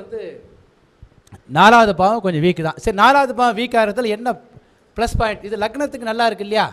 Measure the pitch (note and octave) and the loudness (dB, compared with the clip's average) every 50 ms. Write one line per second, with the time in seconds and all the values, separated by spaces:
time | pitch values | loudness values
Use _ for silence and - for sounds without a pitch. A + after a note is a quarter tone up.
0 | G3 - A3+ A3 G3 E3+ D3 - - - _ _ _ _ _ _ _ _ _ _ | -16 -14 -14 -14 -12 -14 -16 -18 -20 -20 _ _ _ _ _ _ _ _ _ _
1 | - _ _ _ _ _ - - _ - B2+ D#3 F#3 G#3+ A#3 A#3 A3+ G#3 F#3+ D#3 | -20 _ _ _ _ _ -20 -20 _ -6 2 4 6 8 8 8 6 4 2 0
2 | F#3 G3 A3+ A#3 G3 F#3+ F3 D3+ D#3 F3+ F3 - D#3+ D#3+ - - - A3+ G3+ G3 | 0 0 0 0 -2 -2 -2 0 0 0 0 0 -4 -6 -8 -4 -6 -4 0 4
3 | G#3+ B3 C#4 C#4+ C#4 B3+ A#3 A3 B3 A#3+ A3 G3+ A#3+ B3 B3 A#3 A3 G#3 G3+ A#3+ | 4 4 6 4 2 0 0 0 0 0 0 -2 -6 -2 0 0 0 0 -2 -4
4 | B3 A3 G#3 G#3+ A#3+ B3 A3+ A#3+ - _ _ - _ _ _ _ _ _ _ - | -4 -4 -4 -4 -4 -6 -8 -8 -12 _ _ -20 _ _ _ _ _ _ _ -6
5 | A3 F3 - - A#3 G#3+ G#3 G#3 - G#3 A3 G#3 G#3 A3+ A3+ C4+ D4 C#4+ C#4+ A#3+ | -6 -4 -2 -2 -2 -2 -4 -6 -8 -10 -6 -4 -4 -6 -4 -6 -6 -6 -8 -10
6 | A#3 A3+ A3 A#3 A#3 A3+ G#3 F#3 G3+ G3+ G#3+ A3 F#3 - | -8 -8 -4 0 0 -2 -2 -4 -6 -4 -2 -2 -2 -2